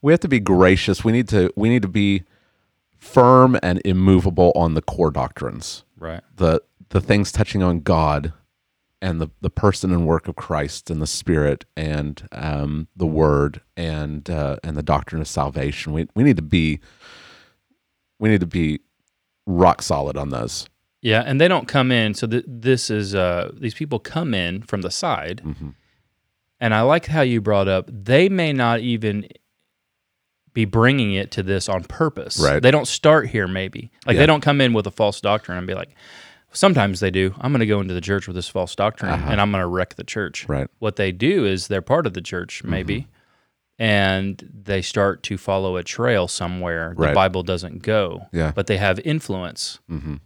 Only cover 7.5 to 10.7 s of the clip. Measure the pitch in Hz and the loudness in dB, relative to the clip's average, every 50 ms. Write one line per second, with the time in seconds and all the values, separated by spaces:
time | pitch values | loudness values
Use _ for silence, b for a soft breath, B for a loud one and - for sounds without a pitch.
7.5 | - 101 92 90 87 85 73 - 92 80 80 76 73 73 71 82 - _ _ _ | 0 0 0 2 0 0 0 0 2 2 2 2 0 0 -2 -6 -10 _ _ _
8.5 | _ _ _ _ _ _ _ _ _ _ 95 92 82 82 80 73 - _ - - | _ _ _ _ _ _ _ _ _ _ -6 -6 -4 -4 -6 -8 -8 _ -6 -6
9.5 | - - - 101 95 - - 92 90 87 85 80 82 80 - - 82 - - - | -4 2 2 2 2 2 0 0 2 2 2 2 2 0 -2 -6 -12 -12 -8 -4
10.5 | 85 76 71 73 | -4 -4 -4 -6